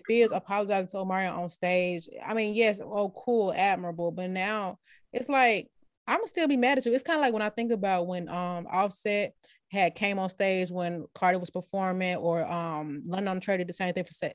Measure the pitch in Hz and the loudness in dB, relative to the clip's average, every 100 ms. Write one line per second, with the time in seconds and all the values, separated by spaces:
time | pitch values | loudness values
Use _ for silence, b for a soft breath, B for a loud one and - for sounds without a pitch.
0 | - 233 226 190 - 202 202 196 185 202 | 2 4 4 2 -2 -2 0 0 -2 -4
1 | 190 185 190 170 175 - 180 180 180 175 | -2 -2 -2 -4 -6 -4 0 2 2 -2
2 | - - - 220 214 208 226 202 - 202 | -8 -12 -6 -2 0 2 2 2 -2 -2
3 | 202 - - 240 196 - 196 185 180 170 | -2 -4 0 2 2 2 2 2 -2 -4
4 | 170 170 185 185 190 214 196 - b b | -4 -2 -4 -2 -2 -2 -4 -8 b b
5 | b - 247 277 247 208 - _ _ _ | b -8 0 4 6 4 -2 _ _ _
6 | - 311 440 - 311 277 247 277 240 247 | -2 0 0 0 2 4 4 4 2 0
7 | 269 320 277 220 214 214 233 226 196 185 | 2 2 2 2 -2 -2 -2 0 2 2
8 | 175 180 165 170 180 175 175 185 202 - | 0 -4 -6 -4 -4 -6 -4 0 0 -2
9 | 208 208 202 - b b _ 196 175 170 | -2 0 -2 -6 b b _ 2 2 2
10 | 202 196 190 185 196 185 180 180 175 175 | -2 0 -2 0 0 2 0 -2 -4 -4
11 | - - 185 185 175 185 175 196 190 185 | -8 0 2 2 0 -8 -6 -2 -2 0
12 | 185 180 170 165 160 170 170 156 151 147 | 0 0 0 0 0 -2 -4 -4 -6 -8
13 | 175 185 202 185 185 190 175 175 185 180 | -6 -4 -2 -2 0 0 -2 -4 -2 -2
14 | 175 - 156 | -6 -6 -8